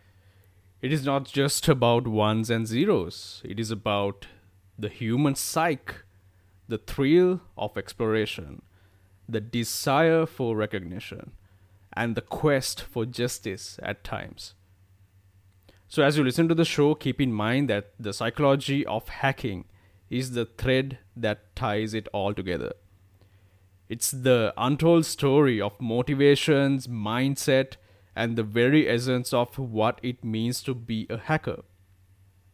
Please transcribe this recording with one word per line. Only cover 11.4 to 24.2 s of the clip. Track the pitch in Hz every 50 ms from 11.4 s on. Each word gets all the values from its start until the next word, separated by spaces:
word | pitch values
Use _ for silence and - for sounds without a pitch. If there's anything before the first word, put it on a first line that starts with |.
| _ _ _ _ _ _ _ _ _ _ -
and | - 117 117 110
the | 113
quest | - - - - - 156 143 131 131 - - -
for | - - - 123 110
justice | 120 120 - 120 123 - - - 110 95 87 - - - -
at | - - 104 - -
times. | - - 101 - - - - - - - _ _ _ _ _ _ _ _ _ _ _ _ _ _ _ _ _ _ _ _ _ _ _ _ _ _
So | _ - 156 143
as | 143 147
you | 156 143
listen | 127 123 160 170 165
to | 170
the | 160 165
show, | 160 - - 143 147 151
keep | - - 135 123 -
in | 143 127
mind | 113 104 104 110 123 139 143 123
that | 104 101 101 - _ -
the | 117 104
psychology | 98 - 120 117 - - 147 139 135 135 - - 139 139 -
of | - 104 113 -
hacking | - - - - 135 135 - - 120 98 87 - - - _ _ _ _ _ _ -
is | 127 123 131 127
the | 123 120 117
thread | - _ - 123 131 131 131 131 135 131 - _ _ -
that | 120 117 107 104 - _ _ -
ties | - - 113 104 107 110 110 110
it | 110 104 - -
all | 104 95 101 104
together. | - 92 90 87 73 60 - - - _ _ _ _ _ _ _ _ _ _ _ _ _ _ _ _ _ _ _ _ _
It's | - 120 120 - -
the | - 131